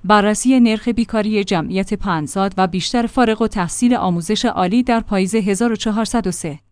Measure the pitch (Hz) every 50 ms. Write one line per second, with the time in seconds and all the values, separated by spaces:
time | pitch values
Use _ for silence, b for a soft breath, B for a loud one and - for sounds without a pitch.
0 | - 185 214 208 196 208 214 208 - 247 269 262 240 226 220 220 - 240 226 214
1 | 226 - - 220 208 214 214 208 202 190 202 165 156 - 185 190 196 - 214 190
2 | - 208 175 160 151 143 - 196 190 202 190 190 185 180 175 185 160 - - 240
3 | 233 233 - 269 240 220 220 - 226 220 - 214 175 165 - - 247 240 247 -
4 | - 185 175 170 165 - 214 208 - 233 - - 185 180 196 247 247 247 233 226
5 | 220 - 214 190 185 185 214 226 190 202 196 185 233 240 220 202 - 220 208 226
6 | 220 - - 233 208 185 170 - - 165 143 - _ _